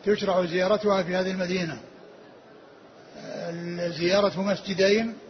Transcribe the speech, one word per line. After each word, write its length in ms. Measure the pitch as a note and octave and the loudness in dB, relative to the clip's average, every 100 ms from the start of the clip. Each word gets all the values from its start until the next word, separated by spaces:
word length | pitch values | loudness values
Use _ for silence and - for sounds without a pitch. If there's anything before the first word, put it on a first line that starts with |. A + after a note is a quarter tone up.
| G3 | 0
تشرع 400 | G#3 G3 F#3 F3 | 0 2 2 0
زيارتها 580 | F3 F#3 G#3 G#3 F#3+ | 0 2 2 2 2
في 120 | F3 F3+ | 0 -2
هذه 160 | F#3 | -2
المدينة: 480 | F#3 F3 F#3 E3+ C3 - - - - - - - - - - - - - - D#3+ - F3 E3+ E3+ F3 F3 D#3 | -2 -2 -2 -4 -8 -14 -20 -20 -20 -20 -20 -20 -20 -20 -20 -20 -20 -20 -18 -12 -10 -8 -8 -8 -4 -6 0
زيارة 440 | E3+ G3 G3+ E3 | 2 4 4 0
مسجدين 720 | G3 F#3 G3 F#3 F#3+ G#3 A3+ A3 | -2 -2 -4 2 4 4 2 -6